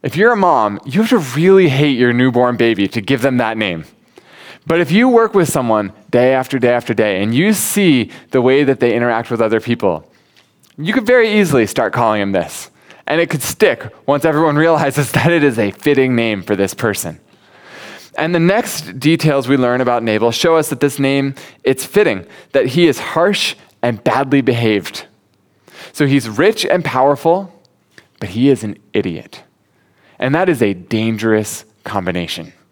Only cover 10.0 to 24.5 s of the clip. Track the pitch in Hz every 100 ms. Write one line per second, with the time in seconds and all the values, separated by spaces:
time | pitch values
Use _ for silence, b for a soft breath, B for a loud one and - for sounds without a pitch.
10 | - b b b b _ _ - 160 254
11 | 214 247 226 214 185 139 110 - 110 120
12 | 113 107 98 98 80 - - b b b
13 | - 160 165 147 - - 202 - - B
14 | - 143 160 147 160 147 165 156 139 147
15 | 135 139 135 170 143 113 104 - 147 135
16 | 131 120 113 101 87 101 98 - 117 98
17 | 87 80 _ B B B B B B B
18 | B - 160 175 170 208 247 - 156 92
19 | 151 160 156 139 123 135 123 123 123 120
20 | 113 107 117 113 170 165 151 131 143 135
21 | 135 139 139 135 B B - 131 - 202
22 | 196 98 85 B B 139 127 131 170 127
23 | - 160 180 196 - - b _ 120 110
24 | - 120 135 139 123